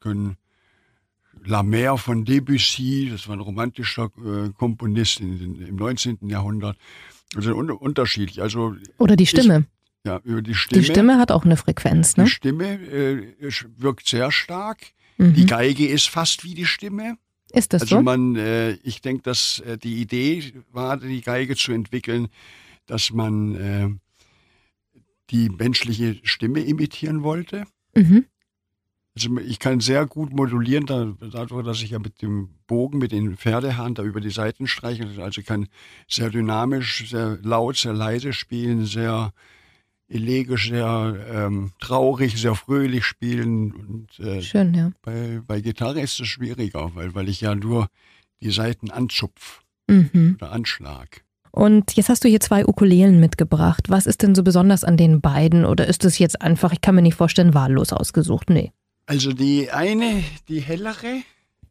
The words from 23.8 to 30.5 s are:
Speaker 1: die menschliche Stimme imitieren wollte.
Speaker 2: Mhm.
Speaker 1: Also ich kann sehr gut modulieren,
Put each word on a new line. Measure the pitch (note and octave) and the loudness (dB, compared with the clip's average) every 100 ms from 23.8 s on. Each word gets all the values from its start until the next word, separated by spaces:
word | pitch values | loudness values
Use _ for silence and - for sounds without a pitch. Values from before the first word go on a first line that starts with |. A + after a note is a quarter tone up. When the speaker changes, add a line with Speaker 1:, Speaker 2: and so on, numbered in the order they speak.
| G2+ G2+ _ _ _ _ _ _ _ _ _ _ _ _ _ | -4 -6 _ _ _ _ _ _ _ _ _ _ _ _ _
Speaker 1:
die | A#2+ A2+ | 0 0
menschliche | F2+ A#2 B2 A#2 A2 A#2 G2+ | -2 -2 -2 -4 -2 -4 -4
Stimme | - - A2+ D3 | -6 -4 -4 -2
imitieren | D3 D#3 D3 - D#3 D#3 | -2 -2 -4 -6 -8 -4
wollte. | D3 E3 E3+ G3+ G3+ _ _ A3+ | -4 -6 -8 -12 -12 _ _ 4
Speaker 2:
Mhm. | E3+ G#3 - _ _ _ _ _ _ _ _ - | 8 6 4 _ _ _ _ _ _ _ _ -10
Speaker 1:
Also | A#2 B2 | -6 -6
ich | A2 A2 | -6 -6
kann | C3 B2+ | -2 0
sehr | A2+ C3+ D3+ | 0 0 -2
gut | D3+ D3+ | -6 -6
modulieren, | C#3 C3+ | -2 -2